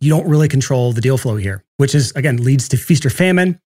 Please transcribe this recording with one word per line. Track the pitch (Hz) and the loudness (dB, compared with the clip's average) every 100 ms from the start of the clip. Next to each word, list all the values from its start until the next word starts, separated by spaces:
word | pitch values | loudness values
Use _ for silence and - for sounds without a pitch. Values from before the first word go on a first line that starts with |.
you | 143 | 0
don't | 156 165 | 0 2
really | 151 151 | 2 2
control | 135 - 131 123 | 0 0 0 0
the | 120 | 0
deal | 127 131 | 0 -2
flow | 127 107 | -2 -4
here, | 98 95 _ - | -4 -8 _ -2
which | 139 | 0
is, | 147 127 | 2 0
again, | 147 147 123 | -2 -2 0
leads | 123 135 - | 0 0 0
to | 123 | -4
feast | - 160 | 0 0
or | 135 | 0
famine, | - 185 180 185 175 | 0 2 2 0 -2